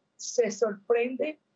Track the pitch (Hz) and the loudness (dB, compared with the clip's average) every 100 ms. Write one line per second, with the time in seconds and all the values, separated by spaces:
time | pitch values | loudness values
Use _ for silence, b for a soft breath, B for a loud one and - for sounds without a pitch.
0 | _ - - - 226 - 220 202 - 233 | _ -16 -6 0 0 2 -2 -2 0 2
1 | 247 262 302 302 _ | 2 -2 -6 -6 _